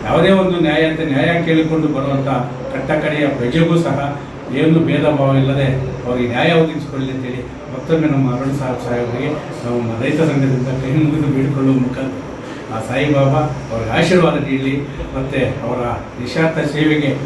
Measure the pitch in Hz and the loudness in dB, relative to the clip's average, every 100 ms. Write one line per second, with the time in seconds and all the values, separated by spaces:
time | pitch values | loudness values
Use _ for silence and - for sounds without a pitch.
0 | - 156 185 190 180 170 151 151 160 156 | 0 2 4 4 4 2 2 2 2 0
1 | 147 135 165 165 160 160 156 160 147 135 | -2 0 2 2 2 2 2 0 0 0
2 | 135 135 135 131 - - - 131 - 156 | 0 -2 0 -2 -4 -8 -8 -6 -2 0
3 | - 135 147 - 123 160 165 170 147 135 | 0 0 0 0 0 2 4 4 2 0
4 | 139 - - - - 127 160 165 - 135 | -2 -6 -10 -12 -6 0 4 4 4 2
5 | 147 139 135 135 135 139 135 135 - - | 2 2 2 4 2 2 0 0 -4 -6
6 | 123 123 120 120 160 165 156 147 - 135 | -4 -2 0 2 4 4 2 0 -6 -6
7 | 131 131 123 120 - - - 127 - 160 | -4 -6 -6 -8 -10 -12 -10 -10 0 2
8 | 151 135 131 123 135 - 127 123 120 120 | 4 2 2 0 -2 -2 -4 -4 -2 -2
9 | 120 123 151 156 - - 120 120 113 113 | -2 -2 -4 -4 -8 -8 -4 -2 -2 -2
10 | 135 156 160 139 131 120 135 135 131 156 | 0 2 2 2 2 0 -2 -4 0 2
11 | 147 - 139 131 135 135 135 131 123 - | 2 2 0 2 0 2 2 2 0 -2
12 | 131 - - - - - - 113 107 131 | -6 -8 -10 -12 -12 -12 -10 -8 -4 -2
13 | 143 143 131 151 151 - - 113 110 156 | 2 4 4 4 0 -4 -6 -6 -2 0
14 | 165 180 160 135 - 131 135 143 - - | 4 6 4 2 -2 0 0 -2 -4 -8
15 | - 135 135 135 123 - 117 123 120 107 | -8 -6 -4 -2 -2 -2 -4 -4 -4 -6
16 | - - 123 160 160 160 147 143 156 151 | -8 -10 -6 0 0 0 -2 0 2 2
17 | 139 - | 0 -2